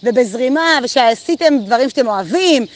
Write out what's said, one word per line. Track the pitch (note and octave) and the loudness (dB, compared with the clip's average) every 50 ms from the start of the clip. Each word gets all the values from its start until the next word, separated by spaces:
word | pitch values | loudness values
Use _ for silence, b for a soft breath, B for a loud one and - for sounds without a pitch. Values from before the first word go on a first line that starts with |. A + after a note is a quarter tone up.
| - | -2
ובזרימה, | A#3+ A3+ B3 B3 G#3+ F#3 A#3 B3+ B3+ C4+ D#4 E4 E4 D#4+ D4 A#3+ | 0 0 0 0 0 -2 -4 -2 0 0 0 0 0 0 0 -2
ושעשיתם | B3 - C#4 B3 A3+ A3+ A3 - - E4+ - E4+ D#4+ D4 C#4 | -2 0 2 2 2 2 0 -2 -4 -4 0 2 2 2 2
דברים | G#3 F#3+ A3+ A#3 C4 C#4 | 0 0 0 0 0 0
שאתם | - - C4 A3+ | 0 -2 -2 0
אוהבים, | G#3 G3 F#3+ D#3+ G#3 F4 F#4+ F4+ D#4+ C4+ A#3 - B | -2 -4 -4 -2 -2 0 2 2 2 2 0 -4 B